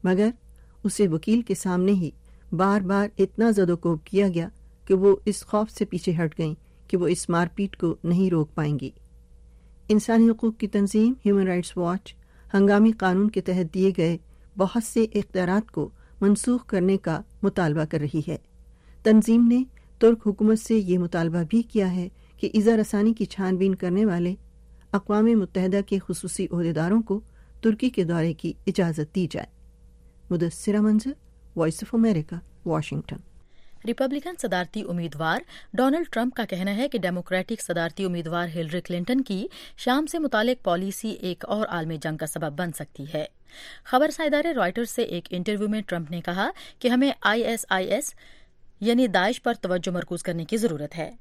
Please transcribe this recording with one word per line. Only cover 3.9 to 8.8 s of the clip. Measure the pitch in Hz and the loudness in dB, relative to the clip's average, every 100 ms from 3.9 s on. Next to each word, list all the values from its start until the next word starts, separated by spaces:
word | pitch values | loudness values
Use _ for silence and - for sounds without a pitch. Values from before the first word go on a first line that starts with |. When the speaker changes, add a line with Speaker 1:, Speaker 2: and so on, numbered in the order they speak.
| 160 | -2
Speaker 1:
کیا | - 190 202 | -2 2 2
گیا | 170 165 - - - - | 0 -6 -10 -20 -20 0
کہ | |
وہ | 190 202 196 - | 4 6 4 2
اس | 202 - | -4 -2
خوف | 208 220 | -2 -2
سے | - 208 | -4 -4
پیچھے | 180 - 165 | -4 -2 0
ہٹ | 165 - | -2 -2
گئیں | 160 160 - - - | -4 -4 -14 -20 -4
کہ | 185 | 0
وہ | 170 | 0
اس | 175 - | 0 0
مار | 170 175 - | 0 0 -2
پیٹ | 196 - | -6 -2
کو | 170 160 | -4 -2
نہیں | 165 175 190 | 0 2 2
روک | 170 151 - | 2 -2 -2
پائیں | 151 | -2
گی۔ | 147 | -2